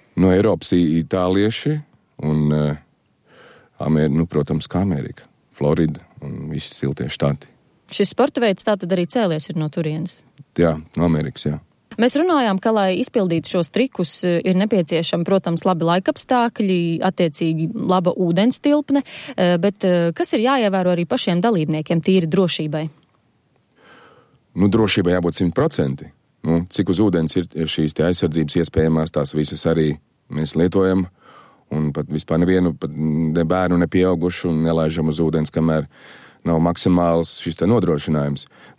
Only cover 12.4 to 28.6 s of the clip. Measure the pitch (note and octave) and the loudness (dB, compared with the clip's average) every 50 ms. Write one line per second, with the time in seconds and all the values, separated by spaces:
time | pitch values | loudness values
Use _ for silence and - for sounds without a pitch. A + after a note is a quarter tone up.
12.4 | B3 G#3+ F#3+ F#3+ - A3+ A3 G#3+ G3 F#3+ F#3 F3+ B3+ - - A#3 F#3+ F3 E3+ E3 | 2 2 0 0 0 0 2 2 2 0 0 -2 -2 -2 0 0 0 0 0 -2
13.4 | - - - F3+ E3+ - - G3+ B3+ C4+ - - F3+ - - - - F3+ E3+ E3+ | -2 -2 -2 -2 -2 0 0 -2 -2 -2 -2 -4 -4 -4 -2 -2 0 0 0 0
14.4 | - F#3 F#3 F#3 G3+ G#3+ A3+ F#3+ E3 - F3 D#3+ E3 - - E3+ E3+ - G3 F#3+ | 2 2 2 2 2 2 2 0 0 0 0 -2 -2 0 -2 -2 0 2 0 0
15.4 | - F3+ E3 E3 - G3 F#3 D#3+ E3 E3 E3+ F#3+ F#3+ - D4 - - - B3+ B3 | 2 0 -2 0 0 0 0 0 2 2 0 0 0 -2 -2 -2 -2 0 0 2
16.4 | A#3 A#3+ - - G#3+ F#3+ F#3 F3 E3+ E3 E3 D#3+ - F#3+ F#3 - F3+ D#3+ C#3+ - | 2 0 0 -2 0 0 2 0 0 0 -2 0 -2 -2 0 0 0 0 0 0
17.4 | F3 D#3+ E3 D#3 D#3+ E3 D#3+ C#3+ - - F3+ F#3 E3+ F3+ - - F#3 E3+ E3+ F3+ | -2 0 0 0 -2 -4 -4 -4 -2 0 0 2 2 0 0 0 0 0 2 2
18.4 | G#3 B3 B3 - - C#4+ D4 D4+ D4 - C#4 C#4+ C4+ - - - - - B3+ - | 2 2 0 0 2 2 2 2 0 0 0 -2 -2 -4 -12 -18 -14 -10 -4 0
19.4 | F#3 F3 F3+ F3 F3 G3+ F#3+ - - F#3 F3+ F3 E3+ E3+ E3 - F4 - - A#3+ | 2 2 2 2 2 0 -2 0 0 0 2 2 2 0 -2 -2 -4 -2 0 0
20.4 | G#3+ B3+ C#4 C4 A3 G3+ F#3+ F#3+ F3+ F3+ F3+ E3+ F3 - A#3+ C4 - G#3 F3 F3 | 2 2 2 2 2 0 0 0 0 0 0 0 0 -2 -2 -2 0 0 0 2
21.4 | F3+ A#3+ A3+ E3+ D3+ C#3+ D3+ D#3 D3+ - F#3 E3+ - - F#3+ F#3 E3 D#3 D3 F#3+ | 2 2 2 2 0 0 -2 -4 -2 0 -2 0 2 2 2 2 2 2 2 2
22.4 | F#3 E3 - - D#3 D3+ D3 D3+ D#3+ D3+ - _ _ _ _ _ _ _ _ _ | 2 0 0 -4 -4 -4 -4 -4 -6 -8 -10 _ _ _ _ _ _ _ _ _
23.4 | _ _ _ _ _ _ _ _ _ - - - - - _ _ _ _ _ _ | _ _ _ _ _ _ _ _ _ -20 -20 -20 -20 -20 _ _ _ _ _ _
24.4 | _ _ - E2+ G2 G#2 F#2 A2 A2 G2 - G#2+ F2 F2 F2+ F2+ E2 F2 - - | _ _ -2 2 2 4 4 4 2 2 2 2 2 2 2 2 0 0 0 0
25.4 | F#2+ F2 - - C#3+ E3 - - D#2 C2+ C2+ C#2 C#2+ - - _ _ _ _ _ | -2 0 0 0 0 0 0 0 -2 -2 -2 -6 -10 -16 -20 _ _ _ _ _
26.4 | - D#2 E2 E2+ F2 F2 - - F#2+ F2+ F2+ E2+ G#2+ G2+ F2 E2+ D#2+ D#2 - F#2 | -2 0 0 0 0 -2 -4 -4 0 0 2 2 2 2 2 2 0 0 -2 -4
27.4 | E2+ - - D2+ E2 D#2 - - D#2 D2 - - F2+ F2 F2+ - F2+ E2 D2+ - | -4 -4 -4 -6 -4 -4 -2 -2 -2 -2 0 0 0 0 2 0 0 0 0 0
28.4 | D#2 C#2+ - F2 | -2 0 0 -2